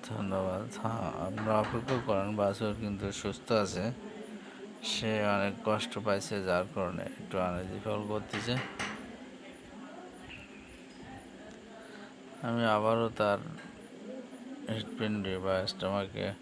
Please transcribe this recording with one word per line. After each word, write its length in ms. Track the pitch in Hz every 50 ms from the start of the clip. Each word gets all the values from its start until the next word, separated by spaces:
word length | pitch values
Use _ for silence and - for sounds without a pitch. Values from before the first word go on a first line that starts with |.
| - -
ধন্যবাদ। 540 | 107 110 107 98 95 95 95 92 92 95 110 120 104 -
হ্যাঁ, 280 | - 110 113 117 101 85 - - 85
আপনারা 280 | 95 101 107 107 107 107 107 104
অপেক্ষা 340 | - - 117 127 131 131 123 -
করেন, 220 | - 107 98 98 101 107 104
বাছুর 340 | 101 98 98 98 113 104 104 110 110
কিন্তু 220 | 104 101 95 98 98 95 -
সুস্থ 260 | - 104 92 - - - 117 110 101
আছে, 220 | 92 90 92 92 113 131 - - - - - - - - - - - - - - - - - - -
সে 200 | - - 117 110 110 107 104 104 101
অনেক 180 | 101 98 101 98 98 -
কষ্ট 260 | 107 107 107 104 - - 107 98
পাইছে, 300 | 107 98 98 98 - 107 101 95
যার 180 | 92 90 90 92 104 -
কারণে 300 | 101 95 87 92 87 95 - - -
একটু 160 | - - - 95 92
আনইজি 300 | 90 87 87 92 95 98 101 -
ফিল 180 | 110 104 104 107 104
করতেছে। 420 | 107 107 - - - 104 107 117 123 127 - - - - - - - - - - - - - - - - - - - - - - - - - - - - - - - - - - - - - - - - - - - - - - - - - - - - - - 196 190 208 214 214 220 214 214 220 - - - - - - - - - - - - - -
আমি 160 | 117 117 117 117 110 107
আবারও 320 | 107 107 110 113 113 117 113 110 -
তার 200 | 107 104 101 101 - - - - - - - - - - - - - - - - - - - - - - - - - - 110
হৃৎপিণ্ডে 600 | 113 107 - - - 110 107 107 104 98 95 92 92 92
বা 100 | 95 95 92 95 98
স্টমাকে 540 | - - 95 95 98 101 98 92 95 104 98 98 98 -